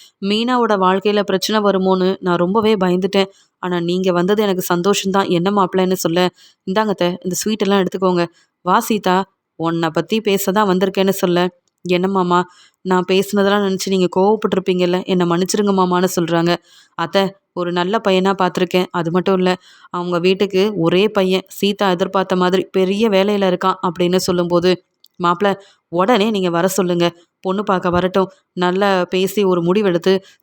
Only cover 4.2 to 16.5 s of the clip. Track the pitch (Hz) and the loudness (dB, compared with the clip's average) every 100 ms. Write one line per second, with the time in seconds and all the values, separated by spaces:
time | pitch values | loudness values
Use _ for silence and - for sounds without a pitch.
4.2 | 180 214 208 180 - 175 185 202 196 196 | 0 0 0 -2 0 0 0 0 0 -2
5.2 | - 175 180 202 180 190 185 185 170 170 | 0 0 0 0 0 0 0 0 -2 0
6.2 | 180 - _ _ - 190 214 190 175 180 | -2 -4 _ _ -4 -2 -2 -2 -2 -2
7.2 | 185 - 214 214 196 202 185 190 185 175 | -6 -6 -4 -2 0 0 0 -2 0 0
8.2 | 170 - _ _ 180 208 - 214 185 185 | -2 -8 _ _ 0 0 0 0 0 0
9.2 | 190 _ _ - 165 165 165 160 160 220 | -2 _ _ -6 -4 -2 -2 -2 -2 -2
10.2 | 214 196 - 190 208 185 190 190 190 190 | 0 0 0 0 2 2 0 0 0 0
11.2 | 180 175 180 - _ _ 180 175 190 196 | 0 0 0 -4 _ _ -4 -2 0 0
12.2 | 180 175 180 - _ _ 185 185 180 190 | 2 0 0 -10 _ _ -2 -2 2 0
13.2 | 190 208 196 208 196 190 196 190 175 190 | 0 0 2 2 0 -2 -2 0 0 2
14.2 | 196 220 214 185 185 180 180 180 - 185 | 0 0 0 -2 0 0 0 0 0 0
15.2 | 170 170 185 214 202 190 180 180 185 185 | 2 0 0 0 0 2 2 0 0 -2
16.2 | 165 170 170 | 0 0 0